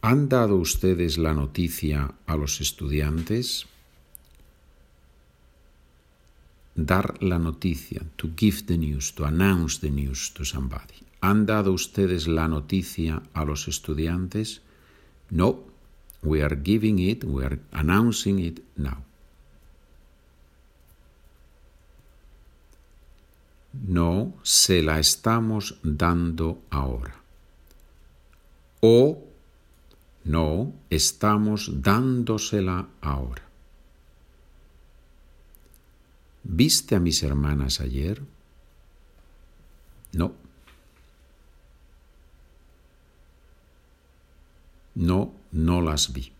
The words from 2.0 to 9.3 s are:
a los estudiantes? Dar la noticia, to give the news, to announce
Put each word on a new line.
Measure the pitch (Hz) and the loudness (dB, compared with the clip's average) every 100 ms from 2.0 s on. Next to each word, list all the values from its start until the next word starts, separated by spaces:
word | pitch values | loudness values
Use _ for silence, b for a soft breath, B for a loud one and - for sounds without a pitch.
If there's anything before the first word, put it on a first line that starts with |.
| 69 - - | -2 -6 -4
a | 80 | -4
los | 73 - | -2 -4
estudiantes? | 78 - 71 76 73 78 82 110 123 - - _ _ _ _ - - - - _ - - _ _ _ _ _ _ _ _ _ _ _ _ _ _ _ _ _ _ - - | -6 -6 -4 -2 0 -2 -2 -2 -2 -6 -8 _ _ _ _ -20 -20 -20 -20 _ -20 -20 _ _ _ _ _ _ _ _ _ _ _ _ _ _ _ _ _ _ -14 -6
Dar | 76 92 98 - | 0 2 0 -2
la | 98 87 | 0 0
noticia, | 82 76 92 71 - - 80 - | -2 -2 -4 -4 -6 -10 -10 -10
to | 80 80 | -10 2
give | 107 95 | 2 2
the | - 85 | -2 -2
news, | 78 73 73 | 0 -4 -6
to | - | -6
announce | 73 | -2